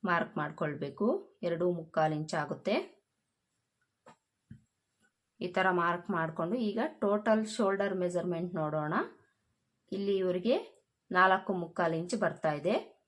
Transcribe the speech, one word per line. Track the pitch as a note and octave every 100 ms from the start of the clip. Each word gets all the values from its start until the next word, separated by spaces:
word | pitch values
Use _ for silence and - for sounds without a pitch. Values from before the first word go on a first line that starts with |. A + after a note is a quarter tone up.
ಮಾರ್ಕ್ | F#3+ E3+ D#3+ -
ಮಾಡ್ಕೊಳ್ಬೇಕು. | D3 D3+ D#3 C#3+ C#3+ - G#3 F#4+ - _
ಎರಡು | F3 E3 F3+
ಮುಕ್ಕಾಲು | F3 D#3+ - D#3 D3+
ಇಂಚ್ | D#3
ಆಗುತ್ತೆ. | E3 C#3+ C#3 - B3 F#4+ _ _ _ _ _ _ _ _ _ _ _ - - _ _ _ - _ _ _ _ _ _ _ _
ಈ | F3+
ಥರ | F3+ F#3+
ಮಾರ್ಕ್ | F3+ E3+ F3 F3
ಮಾಡ್ಕೊಂಡು | F3+ D#3+ D#3+ E3+ A#3+
ಈಗ | G#3+ G#3+ D4 -
ಟೋಟಲ್ | G#3 G#3 G#3+ A3 G#3+
ಶೋಲ್ಡರ್ | - G3+ G3 G3+ F#3+
ಮೆಜರ್ಮೆಂಟ್ | F3+ F3 F3 E3 F3+ F3
ನೋಡೋಣ. | D3+ D#3 D3+ F#3+ G#4+ - _ _ _ _ _ _ _
ಇಲ್ಲಿ | G3 G3+ G3
ಇವ್ರಿಗೆ | F#3 F3+ G3 D#4+ - - _ _ _
ನಾಲ್ಕು | F#3 F#3 F#3+ F#3+
ಮುಕ್ಕಾಲು | F#3 E3 - E3+ E3
ಇಂಚ್ | F3+ A3
ಬರ್ತಾ | F3 D#3 D#3+
ಇದೆ. | D3 D#3+ A#3+ - -